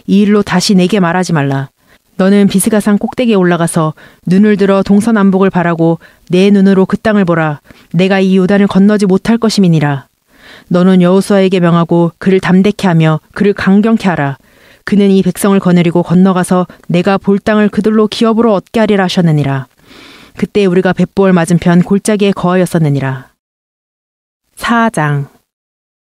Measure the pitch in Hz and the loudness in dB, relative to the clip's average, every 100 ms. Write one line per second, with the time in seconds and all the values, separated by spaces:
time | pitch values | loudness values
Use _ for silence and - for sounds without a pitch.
0 | - 196 202 208 202 180 - 190 180 208 | -2 0 2 0 0 -4 0 0 0 0
1 | 170 175 175 160 139 135 135 _ _ _ | -2 -2 -2 -2 -2 -4 -8 _ _ _
2 | _ - 190 202 202 196 226 214 208 202 | _ -2 0 2 2 0 0 -2 0 -2
3 | 226 - 247 202 175 170 170 175 156 - | -4 -4 0 0 0 0 -2 -2 -4 -6
4 | - _ - 190 214 202 196 196 190 202 | -20 _ -2 2 2 2 0 0 2 0
5 | 214 220 196 190 190 180 170 165 165 165 | 2 0 2 2 0 0 -2 0 0 -2
6 | - _ - 180 196 202 190 190 185 202 | -8 _ -4 0 2 4 4 2 0 -2
7 | 226 208 175 165 156 147 _ - - 170 | -2 0 0 0 -2 -6 _ -20 -6 -2
8 | 185 196 190 190 185 202 202 196 196 208 | 0 0 0 0 2 2 2 2 2 2
9 | 202 190 - 233 226 208 180 160 147 139 | 0 0 0 -2 0 0 2 2 0 -4
10 | - _ _ _ - - - 180 185 185 | -10 _ _ _ -20 -20 -4 0 2 2
11 | 175 196 - 202 190 185 170 170 170 170 | 2 2 0 0 0 0 0 0 0 0
12 | 170 - 196 185 - 185 196 - 196 165 | -2 -2 -2 0 2 2 2 0 0 0
13 | 160 156 _ - 196 196 190 196 220 226 | 0 -2 _ -4 -2 -2 0 2 0 -2
14 | 190 160 139 - _ _ _ _ - 202 | -4 -4 -4 -8 _ _ _ _ -4 0
15 | 202 190 180 - 208 196 185 175 170 175 | 2 2 0 -2 0 0 2 0 0 -2
16 | 170 175 190 180 175 180 175 - - 170 | 0 2 2 0 -2 -2 -2 -10 -4 -2
17 | 185 196 - 202 - 214 208 214 214 220 | 0 -2 -2 -2 0 0 0 0 -2 0
18 | 214 - 226 220 233 190 - 233 208 202 | -2 0 -2 0 0 -2 -4 -4 0 0
19 | 185 190 170 151 139 135 131 _ _ - | 0 0 0 0 -2 -6 -10 _ _ -20
20 | - - - - - 208 190 180 180 180 | -20 -20 -20 -10 -6 -2 0 0 0 -2
21 | 175 - 196 180 165 170 180 175 175 202 | -4 0 2 2 0 0 2 0 2 -2
22 | - 214 202 190 180 185 175 175 151 143 | -2 -2 -2 -2 -2 -2 -2 -2 -2 -2
23 | 135 131 - _ _ _ _ _ _ _ | -4 -8 -14 _ _ _ _ _ _ _
24 | _ _ _ _ _ - - 233 226 - | _ _ _ _ _ -12 -4 0 0 -2
25 | 151 143 143 _ _ _ _ _ _ _ | -2 -4 -6 _ _ _ _ _ _ _